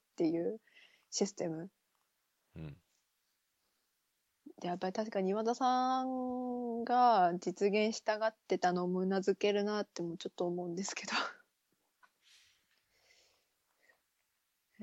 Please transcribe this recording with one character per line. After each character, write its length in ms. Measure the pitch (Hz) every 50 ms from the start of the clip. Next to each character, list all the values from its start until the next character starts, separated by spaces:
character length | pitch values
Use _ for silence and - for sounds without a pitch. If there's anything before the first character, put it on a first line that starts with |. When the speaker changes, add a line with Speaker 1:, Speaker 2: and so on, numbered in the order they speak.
| _ _ _
Speaker 1:
て 100 | - 175
い 160 | 160 170 165
う 200 | 170 190 220 - - _ _ - - - _ _ _ _
シ 180 | - - 202
ス 60 | 196 -
テ 160 | - 180 165
ム。 200 | 160 160 175 196 - _ _ _ _ _ _ _ _ _ _ _ _ _ _ _ _
Speaker 2:
う 40 | 82
ん。 180 | 80 76 71 - _ _ _ _ _ _ _ _ _ _ _ _ _ _ _ _ _ _ _ _ _ _ _ _ _ _ _ _ _ _ _ _ _ - - -
Speaker 1:
で、 80 | - 175
や 60 | 175
っ 20 |
ぱ 100 | 180 190
り 60 | 185 190
確 180 | - 220 220
か 80 | - 196
に 100 | 190 185
岩 120 | 196 220 220
田 100 | 226 247
さ 500 | - 269 247 254 254 254 254 262 262 262
ん 840 | 262 254 254 254 254 247 254 254 247 247 247 247 240 226 233 233
が 480 | - 240 247 247 240 226 196 180 170 180 180
実 280 | - 180 175 - 202
現 260 | 202 196 214 214 220 220
し 40 | -
た 180 | - - 214 208
が 80 | 220
っ 80 | 220 - _ _
て 100 | - 185
た 140 | 180 - 180
の 160 | 180 180 180
も 180 | 180 180 185 185
頷 300 | 190 190 196 190 202 202
け 160 | - - 208
る 140 | 202 208 202
な 160 | 208 214 208
っ 40 | 202
て 160 | - _ -
も 140 | 175 170 165
ち 120 | - -
ょ 20 | -
っ 20 | -
と 100 | - 180
思 200 | 175 175 180 180
う 40 | 175
ん 60 | 170
で 80 | 180 196
す 100 | - -
け 100 | - -
ど。 60 | - -
<laughs> 280 | - - - - - _ _ _ _ _ _ _ _ _ _ _ _ - _ _ _ _ _ - - _ _ _ _ _ _ _ _ _ _ _ _ _ _ _ _ _ _ _ _ _ _ _ _ _ _ _ _ _ _ _ _ _ _ _ _ _ _ _ _ _ _ _ _ _ _ _ -